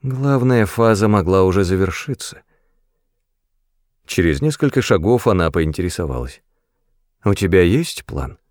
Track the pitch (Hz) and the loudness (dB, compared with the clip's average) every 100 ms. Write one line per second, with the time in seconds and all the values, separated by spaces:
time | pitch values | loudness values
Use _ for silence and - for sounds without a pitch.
0 | 131 131 139 139 127 123 104 - 113 107 | -8 -4 0 2 2 2 2 2 2 4
1 | 107 104 85 95 92 92 92 95 95 - | 2 2 2 2 2 2 0 0 -2 -4
2 | - 135 - - _ _ _ _ _ _ | -10 -10 -12 -18 _ _ _ _ _ _
3 | _ _ _ _ _ _ _ _ _ _ | _ _ _ _ _ _ _ _ _ _
4 | _ - 85 71 147 151 147 135 - 104 | _ -2 0 0 -2 -2 -2 -2 0 0
5 | 87 123 120 95 82 87 80 76 90 - | 2 0 2 0 0 0 -2 -4 -6 -6
6 | 82 64 62 - _ _ _ _ _ _ | -8 -6 -8 -12 _ _ _ _ _ _
7 | _ _ - 98 98 92 87 117 170 - | _ _ -2 0 2 4 4 2 -2 -10
8 | - 73 65 - _ | -12 -10 -10 -14 _